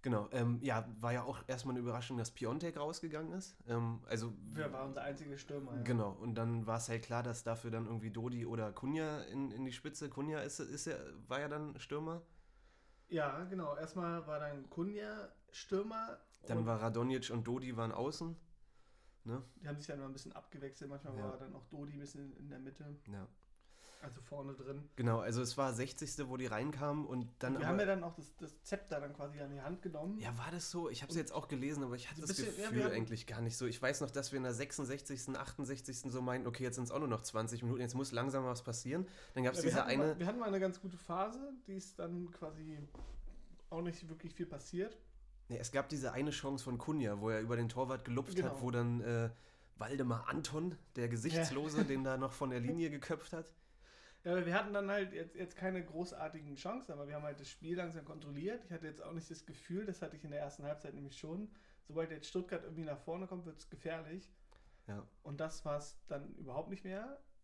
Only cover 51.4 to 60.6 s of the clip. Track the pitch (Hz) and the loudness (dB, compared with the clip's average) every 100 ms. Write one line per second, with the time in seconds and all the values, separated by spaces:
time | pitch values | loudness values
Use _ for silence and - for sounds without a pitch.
51.4 | 165 131 151 151 139 135 131 131 131 - | 4 2 2 4 6 6 4 4 2 2
52.4 | 139 127 120 165 165 143 - 165 - 165 | 0 2 2 2 2 0 -2 -2 -2 -6
53.4 | 160 - - - - - - - 175 180 | -8 -14 -20 -20 -20 -20 -20 -6 2 4
54.4 | 170 190 208 202 196 202 190 170 165 - | 4 4 4 0 2 2 2 -2 -6 -6
55.4 | 180 - 185 185 165 156 180 - 156 160 | -6 -2 0 0 -2 -4 -4 -2 -4 -6
56.4 | 147 139 185 247 254 147 143 151 151 143 | -10 -6 -4 -4 -6 -6 -4 -4 -4 -6
57.4 | 135 - 165 180 170 165 139 156 147 143 | -10 -10 -2 0 0 -4 -10 -12 -8 -2
58.4 | 180 240 202 165 160 156 82 165 165 160 | -2 -2 -6 -6 -6 -8 -6 -6 -6 -12
59.4 | - 143 - 180 208 180 160 147 151 143 | -12 -14 -4 -2 -2 -4 -6 -6 -6 -2
60.4 | 143 - | -4 -4